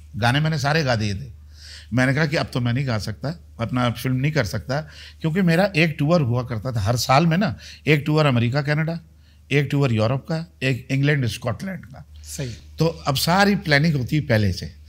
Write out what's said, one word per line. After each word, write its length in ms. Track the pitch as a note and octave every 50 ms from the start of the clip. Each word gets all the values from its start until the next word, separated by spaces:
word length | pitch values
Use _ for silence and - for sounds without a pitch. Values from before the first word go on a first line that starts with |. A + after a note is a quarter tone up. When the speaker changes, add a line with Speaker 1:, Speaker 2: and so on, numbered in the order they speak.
| - - -
Speaker 1:
गाने 240 | - A2+ A#2 B2+ D3
मैंने 200 | D3+ D#3+ D#3+ D3
सारे 240 | A#2+ C#3 D3+ E3 D3+
गा 120 | B2+ A#2+
दिए 200 | G#2+ A2 G#2 G2
थे। 120 | G2 C#3 - - - - - - - - - - - - - G#2+
मैंने 200 | B2+ B2+ C3 C3
कहा 120 | C#3+ E3
कि 100 | D3 D3
अब 120 | D#3 B2 - -
तो 60 | C#3
मैं 140 | A#2+ A#2+ A#2+
नहीं 140 | C3 C#3+
गा 100 | C3 A#2
सकता, 420 | G#2 F#2+ A#2+ G2+ - - C3+ - - - - - -
अपना 300 | A2+ G#2 A#2+ B2+ B2 A#2+
फिल्म 260 | A#2 - - C3 B2+
नहीं 160 | B2+ C3 D#3
कर 120 | D3+ D3+ A#2+
सकता, 380 | G2 - G#2 - - B2+ D3 D#3 - - - - - - -
क्योंकि 200 | - D#3+ D#3 G3
मेरा 300 | F#3+ E3+ E3 E3 G3 G3 G3
एक 200 | D3+ D#3 D#3+ D3 -
टूर 220 | C#3+ D3 F3 F3+
हुआ 220 | C#3+ A2+ A#2+ B2 B2
करता 280 | B2 A#2+ G#2+ - C3
था 100 | A#2 A2+
हर 140 | F#2+ G#2+ B2
साल 320 | B2 - - C3 C#3 E3+
में 100 | E3+ D#3+
ना, 180 | F3+ G#3+ D3+ - - - - - - -
एक 160 | C#3+ D#3 D3+ -
टूर 200 | D#3 D3+ D3+ D3+
अमेरिका, 360 | D3 B2+ A#2 A#2 A#2+ B2 D3
कनाडा, 380 | C#3+ D3 D3 D3+ D#3+ D#3+ E3+ E3+ - - - - - - - - - -
एक 160 | C3+ C#3+ C#3+ -
टूर 200 | D3 C#3 C#3+ B2+
यूरोप 300 | A#2 A2 G#2+ A2+ C3 C3+ -
का, 220 | - D#3+ D#3+ E3 - - - B2+
एक 240 | C3 C3 A2+ - -
इंग्लैंड, 340 | C3+ C3+ C3+ C#3+ D3+ C#3+ B2+
स्कॉटलैंड 600 | A2 - - - A#2+ A2 - - G3 F#3 D3+ -
का। 200 | - - E2 - - - - -
Speaker 2:
सही। 260 | - - - C#3+ B2 G#2+ - - - - -
Speaker 1:
तो 60 | D#3 E3 E3 - -
अब 80 | E3+ C3+
सारी 400 | C3+ - E3 E3+ G3 G3+ G3+ G3+
प्लानिंग 400 | G3 - D#3+ D3 C#3 D3+ E3+ D3
होती 200 | C#3+ B2 - D3+
है 60 | D3+
पहले 320 | - - A#2+ G#2+ G#2 G2 E2+
से। 200 | - E2+ D#2 - - -